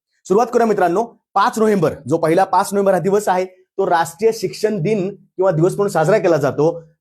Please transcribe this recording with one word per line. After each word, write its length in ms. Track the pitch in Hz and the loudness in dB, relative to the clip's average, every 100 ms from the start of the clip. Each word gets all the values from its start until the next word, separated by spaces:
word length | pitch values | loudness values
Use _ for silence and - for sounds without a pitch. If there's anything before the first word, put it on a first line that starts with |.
| _ _ - | _ _ 0
सुरुवात 200 | 196 240 | 0 2
करूया 200 | 240 226 | 0 0
मित्रांनो, 360 | 190 180 185 233 - _ | 2 0 0 -4 -10 _
पाच 260 | 196 214 220 | -2 0 0
नोव्हेंबर, 340 | 220 202 156 - 117 | 0 2 0 -2 -4
जो 80 | 165 | -2
पहिला 260 | 160 175 | 2 2
पाच 260 | 190 185 202 | 2 0 0
नोव्हेंबर 220 | 202 196 | 0 0
हा 60 | 185 | 0
दिवस 280 | 175 202 208 | 0 0 0
आहे, 180 | 185 185 | -2 -4
तो 440 | - _ - 190 | -10 _ -4 0
राष्ट्रीय 420 | 165 165 - 226 | 0 0 0 -2
शिक्षण 500 | 220 180 - 214 214 | 0 -6 -4 -4 -2
दिन 340 | 170 220 190 202 | -2 -2 -4 -8
किंवा 360 | _ - 190 | _ -2 0
दिवस 240 | 156 180 196 | 2 0 0
म्हणून 160 | 202 | -2
साजरा 260 | 170 160 208 | 0 2 2
केला 200 | 180 156 | 2 0
जातो. 460 | 135 117 156 165 - _ | 0 0 0 -2 -14 _